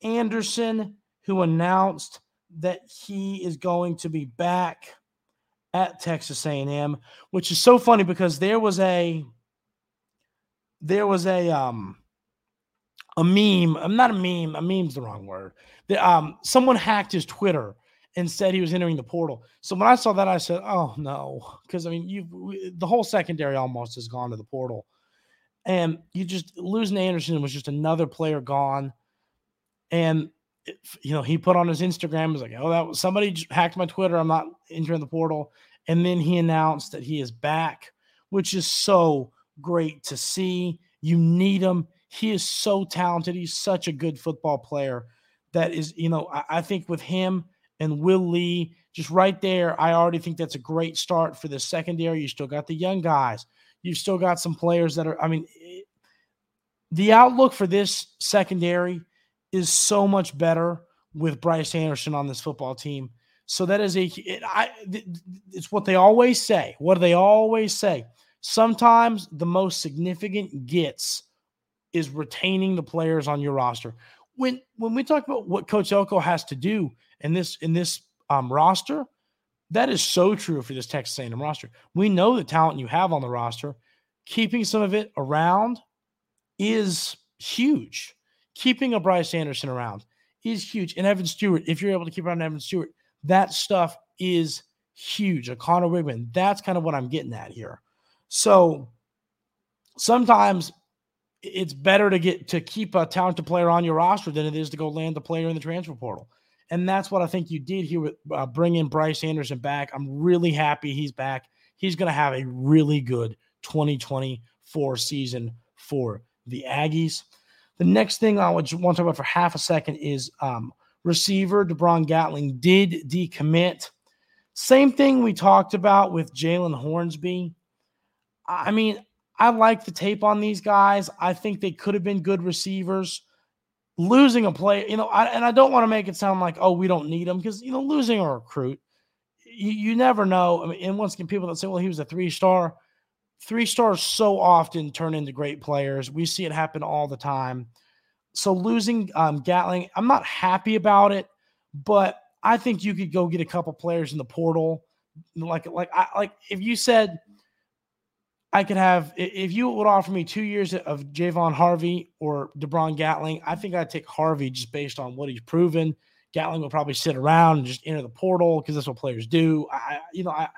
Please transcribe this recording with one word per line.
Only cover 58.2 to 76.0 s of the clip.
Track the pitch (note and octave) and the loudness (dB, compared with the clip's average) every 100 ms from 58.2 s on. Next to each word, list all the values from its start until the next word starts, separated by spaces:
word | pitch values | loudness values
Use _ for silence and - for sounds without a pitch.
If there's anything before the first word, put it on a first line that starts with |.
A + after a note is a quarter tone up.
| - G#3 F#3+ F#3 F3 F3 F3+ F3 - _ _ _ _ | 0 2 2 0 0 0 -2 -6 -12 _ _ _ _
is | F#3 E3+ | -6 -2
so | - - G#3 G3 | 0 2 2 4
much | G3 F#3 C#3 | 2 0 -2
better | E3 E3 E3+ E3+ - _ _ | 0 2 0 -4 -12 _ _
with | D3+ D#3+ C3+ | -4 -4 -2
Bryce | E3+ E3 D#3 E3 | 0 0 -2 -2
Anderson | D#3+ C#3 - D3 | -2 -4 -4 -6
on | C#3+ | -6
this | B2+ | -8
football | D#3+ C3 C3 B2+ | -10 -10 -10 -10
team. | D3 C#3 B2+ - _ _ - | -10 -10 -12 -18 _ _ -10
So | - F3+ | -4 0
that | G3+ | 0
is | G3+ F#3 | 0 0
a, | F3+ | -2
it, | - F3+ G3+ | -6 -10 -10
I, | - G3 A#3 A3 G3+ | -4 -2 -2 -6 -12
th-, | G#3+ | -12
th-, | F#3+ E3+ F#3 F#3 - | -10 -16 -16 -20 -16
it's | F#3 - | -14 -4
what | G3+ G3+ | -4 2
they | F#3 | 8
always | F#3+ A3+ B3 B3 | 8 10 6 4
say. | - G3 C3 - | 2 0 0 -4
What | D#3 F#3 | 2 4
do | |
they | F3 | 6
always | F3 G3 G#3+ A3 A3+ A3 - | 6 8 6 6 2 0 -2
say? | G3+ D3 A#2 _ _ _ | -2 -2 -6 _ _ _
Sometimes | - - A3+ G#3 A#3 A#3 A#3 A3 F3 | -4 2 4 6 8 8 6 0 -8
the | D3+ E3+ | -6 -2
most | F3+ F#3+ - | 0 0 -2
significant | D3+ C#3+ F3 F3 G#3 G3+ F#3 C#3+ B2 | -8 -6 -6 -6 -6 -6 -8 -10 -4
gets | E3+ D3+ - - - - _ _ _ _ _ _ | -2 -2 -4 -8 -8 -12 _ _ _ _ _ _
is | E3+ D3 | -6 -6
retaining | C#3+ D3+ - F#3 F#3+ F#3+ F3+ | -8 -10 -4 -2 0 0 -2
the | |
players | D3 E3 D#3+ D#3+ C#3 | -4 -4 0 0 -2
on | C#3+ | -2
your | C#3+ | -2
roster. | C#3 B2 A#2 A#2 A2+ - _ _ - | -2 -2 -4 -12 -16 -20 _ _ -4
When, | B3+ B3+ - - | -4 -4 -10 -8
when | A3+ A#3 | -4 -2
we | |
talk | C4+ D4+ C#4+ | 0 0 0
about | C4 G3+ | -6 -4
what | G3 - | -4 0
Coach | G#3+ F#3+ | -2 2
Elko | G3+ | 2